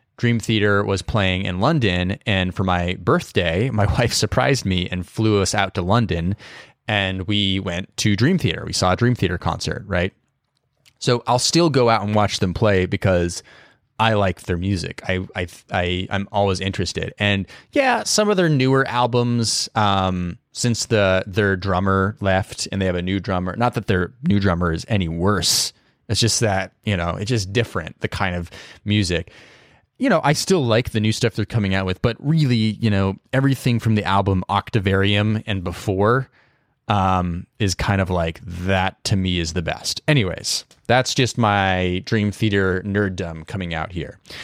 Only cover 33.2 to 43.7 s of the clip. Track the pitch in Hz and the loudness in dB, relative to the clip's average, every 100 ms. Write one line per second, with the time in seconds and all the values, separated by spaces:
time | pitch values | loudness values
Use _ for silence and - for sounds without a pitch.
33.2 | _ 131 139 127 135 117 113 107 95 98 | _ 0 2 2 0 0 2 2 2 2
34.2 | 98 95 - 98 - 117 95 95 98 101 | 2 0 0 -2 0 -2 2 2 2 2
35.2 | 107 110 - 98 90 87 - 95 104 127 | 2 -2 -2 -4 -4 -6 -4 0 2 2
36.2 | 131 _ _ _ _ _ - 104 95 92 | -2 _ _ _ _ _ -2 0 2 0
37.2 | 90 85 - _ 101 90 - 98 92 90 | 0 -4 -10 _ -2 -2 0 0 0 -2
38.2 | 82 82 85 87 92 95 95 - - 101 | -2 -6 -12 -6 0 0 0 -4 -2 0
39.2 | 92 87 80 87 80 - - - - 147 | 0 0 -2 -4 -6 -6 -8 -6 0 2
40.2 | 92 80 - - - - - 123 127 - | 0 -4 -6 -6 -8 -14 2 2 2 0
41.2 | 123 - 110 101 95 92 92 90 - 113 | 0 2 2 4 2 2 0 -2 -2 0
42.2 | 104 95 110 101 95 92 98 98 101 92 | 0 0 0 2 2 0 -2 0 0 -2
43.2 | 85 80 80 98 87 | -8 -10 -10 -8 -4